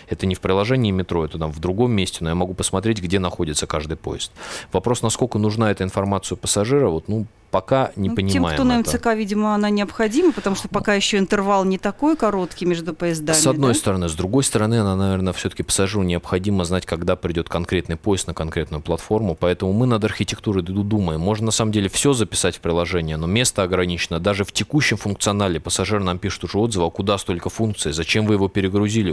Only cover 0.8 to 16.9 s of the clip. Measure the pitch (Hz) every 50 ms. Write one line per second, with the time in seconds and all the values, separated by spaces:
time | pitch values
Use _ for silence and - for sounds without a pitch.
0.8 | 117 101 95 92 90 - 87 85 78 76 - 80 80 78 73 80 82 90 92 104
1.8 | 123 123 113 98 90 - - - 82 80 82 87 92 92 92 98 90 - - 95
2.8 | 95 110 113 98 90 85 95 98 92 87 - - 87 76 76 - 82 - 82 78
3.8 | 76 78 80 - - 71 73 - - - - - - - - - - - - 92
4.8 | - 120 123 - - 113 - - 127 113 - 107 107 107 104 113 113 104 98 -
5.8 | 92 92 - 101 98 98 98 95 - - 92 - - - - 104 104 120 139 143
6.8 | 135 95 80 78 - - 104 113 104 - _ _ _ - - 95 - - 135 135
7.8 | 127 - - 98 98 92 - - 95 95 95 92 170 82 78 - 262 247 247 233
8.8 | 226 - 247 240 - 233 220 220 220 190 208 208 214 214 208 208 208 208 208 208
9.8 | 202 202 - - 226 214 220 302 370 320 - 202 - 202 196 - - - - 202
10.8 | - 220 202 196 - - 220 196 196 - 214 202 196 202 202 190 185 190 190 180
11.8 | - 202 - - 285 311 320 - 233 208 202 190 180 - - - 180 175 175 170
12.8 | 165 180 160 - 175 170 165 156 151 160 160 165 - 135 - 143 139 123 113 104
13.8 | - 113 95 92 87 82 80 82 90 95 117 139 135 - - 110 107 110 117 117
14.8 | 104 98 95 95 98 98 95 95 92 92 87 - - 98 - - - - - -
15.8 | 98 95 104 104 92 87 87 85 - - 98 92 92 104 101 95 87 82 92 90
16.8 | - -